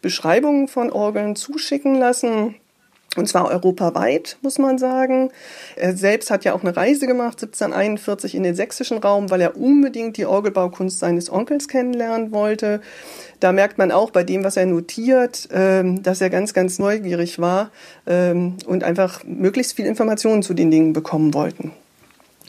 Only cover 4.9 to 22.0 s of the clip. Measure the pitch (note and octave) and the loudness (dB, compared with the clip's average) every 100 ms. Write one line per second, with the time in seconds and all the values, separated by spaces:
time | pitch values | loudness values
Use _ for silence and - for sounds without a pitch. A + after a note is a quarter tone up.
4.9 | B3+ C4 C4 C4 - - - - - F3+ | 0 0 0 0 -4 -20 -20 -18 -4 -4
5.9 | F#3 G3 G#3+ - G3+ - - F#3+ F3 - | 0 0 0 0 -2 0 0 -2 0 0
6.9 | C#4+ C4+ B3 A#3+ A#3 A3 - G3+ - G#3 | 2 0 0 -2 -6 -12 -6 -4 0 -2
7.9 | G#3 G#3+ G3 G3 F#3 F#3 F3 G3+ - C4 | -2 -4 -6 -6 -4 -2 -2 -4 -6 -6
8.9 | A3+ G#3 G3+ G3+ F#3 E3+ - A#3+ C#4+ C#4 | -2 0 0 0 0 0 0 4 4 4
9.9 | A#3 A3+ G#3+ G3+ G3 G#3 F#3+ F3+ F3+ F#3+ | 0 -8 -4 -2 0 0 0 -2 -2 -6
10.9 | F3+ F3 F3 F3 - A#3 C#4+ C#4+ C4+ B3 | -2 -2 -2 -2 -4 -2 -4 -2 -2 -2
11.9 | A#3+ A#3 A3+ A3 G#3+ G#3 G#3+ G#3+ G#3 - | -2 -2 -4 -4 -2 -2 0 -2 -4 -6
12.9 | - - - - - F#3 F#3+ G3+ - F#3+ | -20 -20 -20 -20 0 2 4 2 2 2
13.9 | F3+ A3 F#3 F3+ F#3 G3 G3 F#3 E3+ E3+ | 2 2 2 0 0 0 0 2 0 -2
14.9 | - A3+ C4 B3 - - F#3+ F#3+ F#3+ F#3 | -4 2 2 2 -2 -6 0 4 4 2
15.9 | F#3 F#3+ F#3+ F#3 F#3 G#3 F#3+ F#3 F3+ G3+ | 0 -2 0 0 0 0 0 0 0 0
16.9 | G#3+ G3 F3 E3+ - F3 F#3 G#3+ - - | 0 -2 -2 -2 -2 0 0 -2 -8 -20
17.9 | - - F3 F3+ F3 F3+ F#3 - F#3 F3 | -14 -2 2 2 2 0 -4 -4 -2 0
18.9 | F3 F#3 - - - F#3+ G3+ B3 - G#3 | 0 0 -2 -12 -2 0 0 -2 -4 -4
19.9 | G#3+ A3 A3 A3 A3 F#3+ F3 E3+ D#3+ D#3+ | 0 0 0 2 2 2 2 4 6 4
20.9 | D#3 D#3 D#3+ D#3 D3 D3+ - - - _ | 2 -2 0 2 2 -2 -4 -12 -14 _
21.9 | _ | _